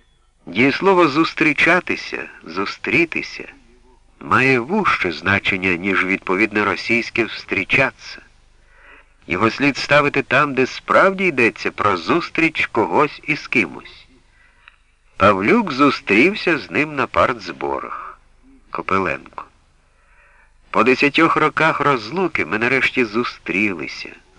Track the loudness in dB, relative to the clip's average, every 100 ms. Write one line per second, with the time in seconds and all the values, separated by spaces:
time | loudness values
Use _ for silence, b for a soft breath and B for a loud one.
0 | b _ _ _ -8 0 2 4 4 6
1 | 4 2 0 0 0 2 2 2 0 -6
2 | -6 -10 -12 -16 -10 -6 -6 -6 -2 0
3 | 0 -2 -8 -12 -16 -20 _ _ _ _
4 | _ _ 0 2 4 2 2 0 0 0
5 | -2 -2 0 0 0 0 0 0 0 0
6 | 0 -2 -2 0 0 0 0 -2 -2 -2
7 | -2 -4 -4 -6 -6 -6 -2 0 0 -4
8 | -16 -20 -20 _ _ _ b b b b
9 | b _ -8 0 0 2 0 0 2 2
10 | 4 0 0 2 2 0 -2 -4 2 4
11 | 4 2 0 2 0 0 -6 -2 0 0
12 | 0 -2 0 -2 0 0 -2 0 0 2
13 | 0 -2 -6 -6 -2 -2 -2 -6 -18 -20
14 | -20 _ _ b b b b b _ _
15 | _ 0 2 4 2 2 0 2 2 2
16 | 2 4 4 2 -2 -2 -2 -4 -4 -4
17 | -2 2 0 0 -10 -8 -4 -4 -6 -10
18 | -14 -18 _ _ _ -20 _ -10 -2 -2
19 | 0 -4 -8 -16 -16 _ _ _ b b
20 | b b b b b _ _ 0 2 4
21 | 2 2 2 2 0 2 0 2 0 0
22 | -2 -4 -2 -2 -4 -2 0 0 0 0
23 | 0 -2 -4 -8 -6 -2 -2 -2 -10 -12
24 | -16 -18 _